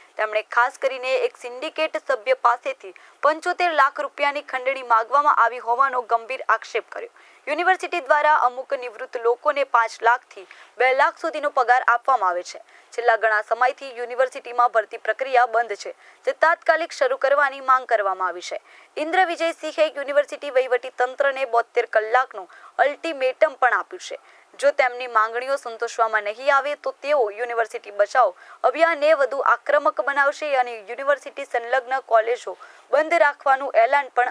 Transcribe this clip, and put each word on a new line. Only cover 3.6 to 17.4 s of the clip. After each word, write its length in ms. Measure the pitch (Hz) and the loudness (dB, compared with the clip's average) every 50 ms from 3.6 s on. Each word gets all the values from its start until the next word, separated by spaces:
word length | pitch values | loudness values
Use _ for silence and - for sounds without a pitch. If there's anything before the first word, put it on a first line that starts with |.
| 359 349 320 | 0 0 4
લાખ 280 | 294 269 277 - - | 4 4 4 4 -2
રૂપિયાની 400 | 294 277 - - 285 285 277 294 | -8 -8 -4 -2 -2 -2 -2 -4
ખંડણી 420 | 294 - - 262 247 254 269 269 262 | -8 -6 -8 -6 -4 -4 -4 -4 0
માંગવામાં 520 | 240 233 220 226 220 240 277 294 294 - | 2 2 2 2 2 0 2 4 4 4
આવી 240 | - 233 233 233 247 | 4 4 2 2 -2
હોવાનો 440 | 226 226 240 240 269 269 254 254 247 | -2 -2 0 2 2 0 0 -2 -2
ગંભીર 420 | - 240 226 226 220 262 254 - - | 0 -2 -2 -2 -4 -10 -10 -2 -2
આક્ષેપ 360 | 214 220 - - - 226 190 - | -2 -2 -2 -4 -6 -6 -6 -6
કર્યો. 200 | - - - - _ _ - - _ _ _ - | -12 -14 -14 -14 _ _ -20 -20 _ _ _ -6
યુનિવર્સિટી 520 | 294 311 359 359 381 370 - 349 - 349 | -2 0 2 2 2 0 0 -4 -6 -6
દ્વારા 340 | 277 254 302 294 294 302 302 | 0 2 2 4 4 4 2
અમુક 400 | - - 247 247 247 262 - 277 | 4 2 0 -2 -4 -8 -6 -6
નિવૃત્ત 420 | 262 247 240 208 214 254 254 - | -6 -6 -10 -12 -12 -14 -12 -10
લોકોને 480 | 247 233 233 240 240 - 294 294 277 277 | -2 0 0 0 2 0 -2 0 0 -2
પાંચ 260 | 269 - 240 226 226 - - - | 0 2 2 2 2 -2 0 2
લાખથી 440 | 226 240 254 - _ - 202 185 _ - - - - _ - | 2 2 2 -2 _ -20 -20 -20 _ -20 -20 -20 -20 _ 0
બે 140 | 240 262 262 | 2 2 4
લાખ 260 | 269 285 330 320 - | 4 2 0 0 -2
સુધીનો 300 | - 330 285 311 277 294 | -8 -6 -6 -4 -6 -4
પગાર 320 | 294 277 247 226 247 254 - - | -2 -2 2 2 2 2 4 2
આપવામાં 400 | 233 240 - - 262 233 202 185 | 0 0 2 0 0 2 2 0
આવે 140 | 175 180 180 | -2 -2 -6
છે. 160 | - - - - _ - - - _ - | -10 -16 -18 -20 _ -20 -20 -20 _ -10
છેલ્લા 240 | - 226 240 226 | -2 2 2 4
ઘણા 260 | 220 202 226 220 208 214 | 6 4 4 4 0 0
સમયથી 540 | - 226 226 247 254 285 - 277 269 247 226 | -2 -2 0 0 0 0 -4 -12 -16 -10 -10
યુનિવર્સિટીમાં 680 | 247 233 247 233 262 254 - 277 - 254 240 240 240 247 | -10 -10 -2 -2 -2 -2 -2 -12 -14 -10 0 2 2 2
ભરતી 280 | 240 226 214 202 - | 2 0 -2 -2 -10
પ્રક્રિયા 500 | 226 _ - 220 - 269 269 262 240 240 | -10 _ -4 -4 -4 -4 2 2 2 2
બંધ 280 | 247 220 226 240 226 202 | 4 2 0 -2 -2 -6
છે, 160 | - - 190 170 _ _ - - _ _ | -10 -10 -14 -14 _ _ -20 -20 _ _
જે 60 | - 277 | -6 -2
તાત્કાલિક 600 | - - 311 339 339 - - 320 320 330 330 - | 2 2 2 2 0 0 0 0 0 0 -6 -4
શરૂ 240 | - 294 254 254 | -2 -2 -2 0
કરવાની 440 | 262 - 262 277 285 | 0 0 0 2 2